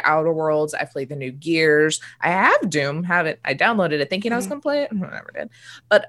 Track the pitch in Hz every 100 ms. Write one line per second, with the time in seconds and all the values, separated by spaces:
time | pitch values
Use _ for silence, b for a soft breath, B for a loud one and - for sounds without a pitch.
0 | - 156 160 160 156 151 151 - 147 143
1 | 135 143 131 135 156 165 160 151 156 156
2 | B B 165 185 254 571 202 147 139 151
3 | 175 175 160 - - 139 196 220 170 147
4 | 143 202 226 240 196 285 294 285 285 208
5 | 180 - - - - B B B - 208